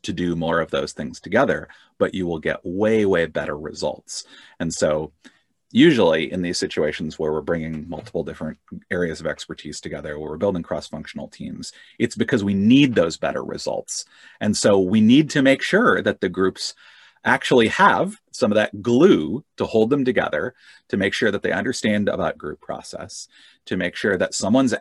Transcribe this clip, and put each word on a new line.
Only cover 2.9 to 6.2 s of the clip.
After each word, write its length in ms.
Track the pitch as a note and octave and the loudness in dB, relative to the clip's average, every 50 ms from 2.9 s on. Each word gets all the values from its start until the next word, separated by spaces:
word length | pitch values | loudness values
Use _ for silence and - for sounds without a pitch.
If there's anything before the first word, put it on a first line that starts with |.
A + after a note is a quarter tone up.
| A2 A2 G#2 | 2 2 2
way 200 | G2 F#2+ E2+ E2 | 2 2 2 0
better 320 | D#2+ D#2+ - D2 D2+ D2+ D2 | 0 -2 -6 -4 -4 -6 -8
results. 680 | D#2 D2+ - - - D2 - - - - - - - _ - - - - _ - | -8 -12 -10 -6 -6 -6 -6 -6 -14 -16 -14 -14 -14 _ -20 -20 -20 -20 _ -8
And 140 | - E2 D#2+ | -8 -6 -4
so 380 | - - D#2+ D2+ D2+ D#2 D2+ _ _ _ - _ _ _ _ _ _ _ _ | 0 0 0 0 0 -4 -6 _ _ _ -20 _ _ _ _ _ _ _ _
usually 600 | - A2 D3 F3 D3 A#2 F#2+ E2+ D#2+ D#2+ | 2 6 6 6 6 6 4 4 4 2